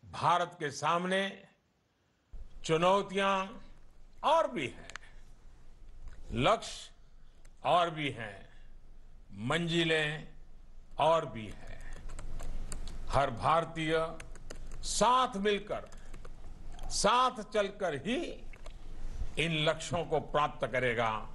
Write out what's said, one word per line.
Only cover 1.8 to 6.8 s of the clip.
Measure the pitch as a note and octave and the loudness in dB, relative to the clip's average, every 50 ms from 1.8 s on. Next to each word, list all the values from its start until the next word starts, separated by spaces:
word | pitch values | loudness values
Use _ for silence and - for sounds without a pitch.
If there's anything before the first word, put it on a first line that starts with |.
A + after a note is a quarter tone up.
| _ _ _ _ _ _ _ _ _ _ - - - - - - - | _ _ _ _ _ _ _ _ _ _ -12 -12 -10 -10 -10 -10 -2
चुनौतियां | - D#3+ D#3+ E3+ F3+ F#3+ G3+ G3 G3 F#3 G3 G3 G3 G3 F#3+ F#3+ G3 A#3+ C4 - - - - - - - - - - - - - | 2 2 4 6 6 6 4 2 0 0 0 2 4 2 2 0 -2 -6 -12 -14 -16 -16 -18 -18 -20 -18 -20 -20 -18 -16 -2 4
और | B3 D4+ E4 D#4 C#4+ | 4 6 6 6 4
भी | B3 G3 C#3+ A#2 | 0 -2 -2 -2
हैं, | - - - - - - - - - - - - - - - - - - - - - - - - - - - - - - - - | -4 -8 -14 -12 -12 -12 -12 -14 -16 -16 -16 -16 -16 -18 -16 -18 -18 -16 -16 -16 -16 -14 -16 -14 -14 -12 -10 -10 -10 -10 -8 -4
लक्ष्य | - A2 C3 E3 G#3+ A3 - - - - | 0 2 4 6 4 4 2 -6 -10 -10